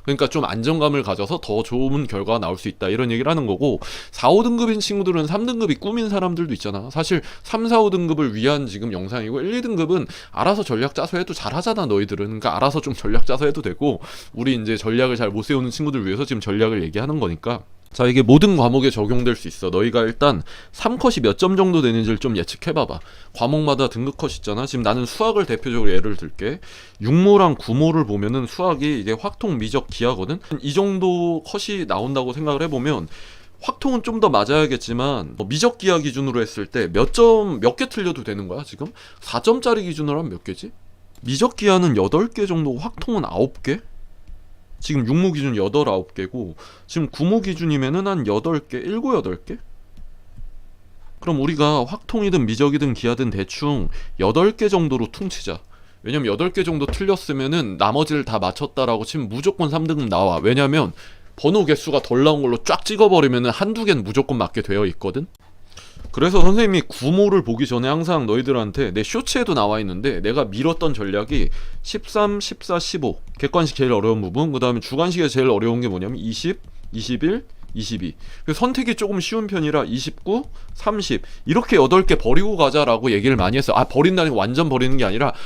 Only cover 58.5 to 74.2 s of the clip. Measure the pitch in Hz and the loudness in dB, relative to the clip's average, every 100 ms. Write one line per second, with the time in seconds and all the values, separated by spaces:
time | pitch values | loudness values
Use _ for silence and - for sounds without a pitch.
58.5 | - 143 - 123 113 113 156 113 117 175 | -4 -6 -2 0 -2 -4 -6 -6 -2 -2
59.5 | 196 151 160 160 151 117 90 95 82 98 | 0 -2 0 -2 -2 0 2 2 2 2
60.5 | 127 139 156 165 - - - - - 147 | 2 2 2 0 -4 -18 -20 -20 -2 2
61.5 | 208 151 147 160 143 - 123 151 147 131 | 2 2 0 0 -2 0 2 2 2 0
62.5 | 117 - 160 - 208 208 160 143 123 123 | -2 0 -2 0 4 6 8 6 2 0
63.5 | 113 202 226 208 147 101 110 135 127 90 | -2 -2 0 0 0 0 0 0 -2 -2
64.5 | 113 101 98 98 - 95 131 170 - - | -4 -4 -2 -2 -4 -6 -6 -8 -14 -20
65.5 | - - - - - - - 165 190 175 | -20 -20 -20 -20 -16 -10 0 6 10 10
66.5 | 208 214 180 - - 131 185 208 190 117 | 10 6 2 -2 -4 0 4 4 4 0
67.5 | 117 139 120 131 156 165 160 113 117 127 | -2 -2 0 0 -2 0 0 2 0 2
68.5 | 123 107 139 117 95 110 233 - - 233 | 0 0 -2 -2 -2 -2 -4 -2 -2 0
69.5 | 143 104 110 101 90 135 90 101 135 113 | 2 2 0 -4 -4 -4 -2 -2 -2 -2
70.5 | 104 151 165 160 107 101 101 110 143 - | -2 -2 0 0 0 -2 -4 0 2 2
71.5 | - - - - 214 - 214 208 202 - | 2 -4 -6 -6 -8 -4 0 0 -2 -6
72.5 | - - 175 - 175 123 - - - 139 | -10 -4 -4 -2 -4 -4 -4 -10 -6 0
73.5 | 175 156 - 131 110 110 110 | 2 0 0 2 2 2 0